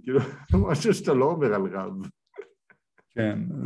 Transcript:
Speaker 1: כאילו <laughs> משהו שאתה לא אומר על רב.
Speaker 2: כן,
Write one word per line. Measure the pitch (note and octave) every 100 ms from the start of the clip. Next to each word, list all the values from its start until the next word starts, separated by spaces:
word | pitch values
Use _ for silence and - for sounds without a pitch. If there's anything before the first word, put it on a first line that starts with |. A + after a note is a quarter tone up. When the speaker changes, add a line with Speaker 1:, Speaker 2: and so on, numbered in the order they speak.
Speaker 1:
כאילו | B2+ C3+ - -
<laughs> | - F#2+ F#2+
משהו | - A#3
שאתה | - F3+
לא | B2+ C#3+
אומר | E3 B2+
על | G2+ G2
רב. | G2 F#2 F#2+ F#2 - _ - - _ _ _ _ _ _
Speaker 2:
כן, | A#2+ G#2+ G#2+ - C#3